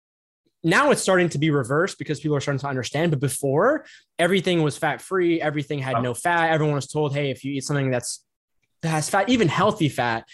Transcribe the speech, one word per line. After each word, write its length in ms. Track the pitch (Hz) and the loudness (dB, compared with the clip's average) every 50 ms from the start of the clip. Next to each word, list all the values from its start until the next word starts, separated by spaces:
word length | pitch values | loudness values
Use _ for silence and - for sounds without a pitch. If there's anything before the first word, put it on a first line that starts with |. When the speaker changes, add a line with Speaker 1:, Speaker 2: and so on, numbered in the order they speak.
| _ _ _ _ _ _ _ _ _ _ _ _ - | _ _ _ _ _ _ _ _ _ _ _ _ 0
Speaker 1:
now 260 | 165 185 240 285 294 | 2 4 4 4 4
it's 100 | 220 - | 2 2
starting 280 | - 196 185 180 175 160 | 2 2 4 4 2 2
to 80 | - | 0
be 120 | 143 156 160 | 0 0 2
reversed 480 | 143 143 123 113 139 156 185 190 - | 2 0 0 0 0 0 0 -2 -4
because 220 | - 139 - 147 - | -8 -8 -6 -6 -4
people 160 | - 151 147 | -2 -2 -2
are 60 | 135 | 0
starting 180 | - 147 139 127 | 0 -2 -4 -4
to 80 | 143 | -4
understand. 440 | 139 131 131 113 - - 147 170 175 | -4 -4 -4 -6 -4 -2 0 0 0
But 100 | 151 127 | 0 0
before, 640 | 139 131 - - 143 135 135 156 202 262 311 294 - - - - _ _ _ - | -2 -2 -2 -2 -2 0 2 2 2 2 2 0 -4 -12 -20 -20 _ _ _ -2
everything 440 | 170 175 196 190 165 185 175 165 156 | 0 2 2 2 2 2 2 2 2
was 140 | 147 131 | 0 0
fat-free, 640 | - 165 151 131 117 - - 185 185 175 170 165 160 | -2 -2 -2 -2 -4 -6 -4 -2 0 2 2 0 0
everything 400 | 143 151 147 151 139 - 151 143 | 0 -2 -2 -4 -6 -4 -6 -6
had 140 | 131 131 131 | -4 -2 -2
Speaker 2:
Wow. 80 | - | -2
Speaker 1:
no 120 | 127 127 - | -2 -2 -4
fat. 380 | - - 175 170 170 165 165 | -2 -2 0 2 2 2 2
Everyone 240 | 160 151 156 151 147 | 2 2 2 0 0
was 120 | 139 - | -2 -4
told, 260 | - - 151 151 139 135 | -4 -2 -2 -2 0 -2
"Hey, 160 | 143 147 135 | -2 -2 -2
if 160 | 123 - - | -4 -6 -8
you 80 | 135 143 | -6 -6
eat 100 | 135 131 | -6 -4
something 260 | - 147 143 135 131 | -2 -2 0 0 0
that's, 360 | 127 123 - - - - _ _ _ _ _ _ _ _ _ _ _ _ | -2 -2 -4 -6 -10 -12 _ _ _ _ _ _ _ _ _ _ _ _
that 80 | - 160 | -4 -2
has 200 | 160 156 147 - | -2 -2 -2 0
fat, 200 | - 196 196 240 | 0 0 2 2
even 180 | 262 226 208 | 2 4 4
healthy 400 | 147 - 156 190 214 - - 165 | 2 4 4 2 2 2 2 0
fat, 380 | 131 - - 120 117 113 113 - - | 0 0 0 -2 0 -2 -4 -6 -10